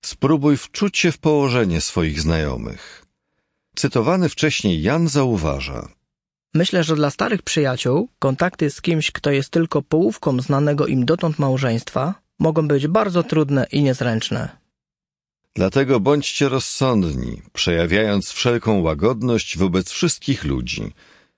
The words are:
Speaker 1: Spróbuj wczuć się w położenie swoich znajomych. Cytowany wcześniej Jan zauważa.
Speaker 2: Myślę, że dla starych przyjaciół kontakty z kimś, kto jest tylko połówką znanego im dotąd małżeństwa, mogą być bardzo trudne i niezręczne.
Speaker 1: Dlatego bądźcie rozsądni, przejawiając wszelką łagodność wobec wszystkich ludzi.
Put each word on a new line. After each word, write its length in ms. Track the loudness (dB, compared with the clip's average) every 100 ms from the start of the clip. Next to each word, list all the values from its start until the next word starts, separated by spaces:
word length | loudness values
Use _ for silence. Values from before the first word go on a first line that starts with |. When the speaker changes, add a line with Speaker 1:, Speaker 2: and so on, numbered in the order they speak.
| -14
Speaker 1:
Spróbuj 520 | -2 2 2 4 2
wczuć 400 | -2 -4 -2 0
się 140 | 0
w 60 | 0
położenie 640 | 0 2 2 2 2 0
swoich 400 | -2 -2 -2 0
znajomych. 840 | 0 0 0 -4 -8 -12 -18 -20 _ _ _ _ _ _ _ -4
Cytowany 540 | -2 0 2 2 0
wcześniej 520 | 0 -2 0 0 0
Jan 260 | 0 0 0
zauważa. 840 | 2 0 0 -2 -4 -6 -10 -12 _ _ _ _ _ _
Speaker 2:
Myślę, 300 | 0 0 0
że 120 | 0 0
dla 140 | 0
starych 320 | 0 -2 -2
przyjaciół 680 | -2 0 0 0 0 0 -2 _
kontakty 500 | -2 0 -2 0 -4
z 120 | -2
kimś, 300 | -2 0 -2
kto 200 | -4 0
jest 180 | 0 0
tylko 320 | 0 0 -2
połówką 600 | 0 2 2 0 -2 -2
znanego 460 | 0 0 2 0 0
im 180 | 0 2
dotąd 340 | 0 0 0
małżeństwa, 840 | 0 0 0 -2 -2 -4 -2 -4 _ _
mogą 280 | 0 2 2
być 200 | 2 2
bardzo 360 | 0 2 0
trudne 440 | 0 0 2 0 0
i 120 | 0
niezręczne. 760 | 0 0 -2 -2 -2 -6 -6 -12 _ _ _ _ _ _ _ _ _ -2
Speaker 1:
Dlatego 440 | 0 2 2 2
bądźcie 500 | 4 2 0 -2 0
rozsądni, 920 | 0 -4 -2 0 2 0 -2 -6 -10 -14
przejawiając 800 | -6 0 0 2 2 2 0 -2
wszelką 500 | -4 0 0 0 0
łagodność 760 | 2 2 0 0 0 -2 -2 -2
wobec 340 | 0 0 -2
wszystkich 520 | -2 -2 -2 -4 -4
ludzi. 500 | -2 -4 -4 -8 -10 -12 _ _ _